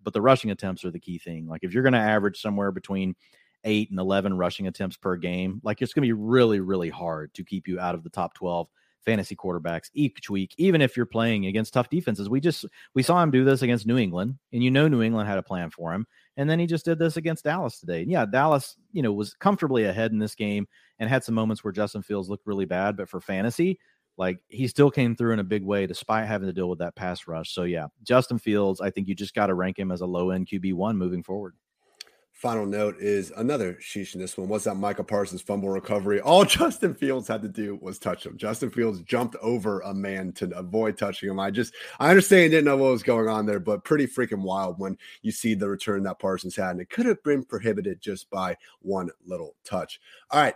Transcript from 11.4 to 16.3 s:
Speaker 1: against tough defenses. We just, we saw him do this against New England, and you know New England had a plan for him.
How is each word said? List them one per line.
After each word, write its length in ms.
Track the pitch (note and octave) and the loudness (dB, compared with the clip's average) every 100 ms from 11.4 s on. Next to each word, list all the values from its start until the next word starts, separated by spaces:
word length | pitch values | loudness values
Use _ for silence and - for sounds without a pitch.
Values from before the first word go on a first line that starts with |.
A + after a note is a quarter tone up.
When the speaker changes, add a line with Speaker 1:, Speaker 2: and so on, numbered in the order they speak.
| F#2+ | 0
Speaker 1:
against 280 | G#2+ A2 | -2 0
tough 160 | B2+ - | 0 0
defenses. 400 | E3+ D3 G2+ G2+ | -2 -2 -4 -2
We 120 | C3 | 0
just, 240 | E3 - G3+ - - | 0 -2 -6 -16 -4
we 100 | C3 | 0
saw 180 | B2 F3 | 4 4
him 80 | D#3+ | 6
do 140 | C3 C3+ | 6 6
this 160 | C3 | 4
against 240 | B2 A#2+ G#2+ | 2 0 2
New 120 | B2+ | 2
England, 400 | G2 F2 A2 C3+ _ | 2 0 -4 -6 _
and 120 | A#2+ | 0
you 80 | B2+ | 2
know 180 | C3+ D#3 | 4 6
New 120 | C3 | 4
England 280 | A2+ A2+ G#2 | 2 2 0
had 80 | F#2+ | -2
a 60 | |
plan 260 | - F#2 E2+ | -2 -4 -6
for 240 | - E2 | -8 -6
him. 140 | F#2 A2+ _ _ | -6 -8 _ _